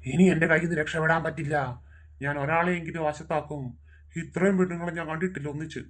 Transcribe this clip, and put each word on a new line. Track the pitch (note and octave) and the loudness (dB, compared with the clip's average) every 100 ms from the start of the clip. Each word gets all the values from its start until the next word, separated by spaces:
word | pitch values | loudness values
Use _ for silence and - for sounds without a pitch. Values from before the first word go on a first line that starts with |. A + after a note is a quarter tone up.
| B2+ | -2
ഇനി | C#3+ | 6
എന്റെ | F#3 E3 E3 | 6 8 4
കയ്യിൽ | D#3 | 2
നിന്ന് | E3 E3+ | 2 -2
രക്ഷപ്പെടാൻ | D3+ E3 D#3+ E3 | -2 0 2 2
പറ്റില്ല. | D#3+ D3+ D3 D3+ C3 B2 - - - - | 0 -6 -2 -2 -2 -8 -16 -20 -20 -8
ഞാൻ | C#3 D3 | -6 -4
ഒരാളെയെങ്കിലും | C#3 E3 F3 F3 E3 D3+ | 0 2 2 0 -4 -4
വശത്താക്കും. | D#3 D3+ D#3 D#3 D3 D3+ C3 A#2 - - - - | -4 -4 -4 -4 -4 -8 -10 -12 -20 -20 -14 -10
ഇത്രയും | E3 - F#3 G3 | -8 0 2 4
പെണ്ണുങ്ങളെ | F3+ E3+ E3+ | 2 0 -6
ഞാൻ | E3+ D#3+ | -6 -6
കണ്ടിട്ടില്ല | D#3+ F#3 F#3 C#3+ | -4 -4 -4 -8
ഒന്നിച്ച്. | D3 D#3+ C3+ | -6 -8 -10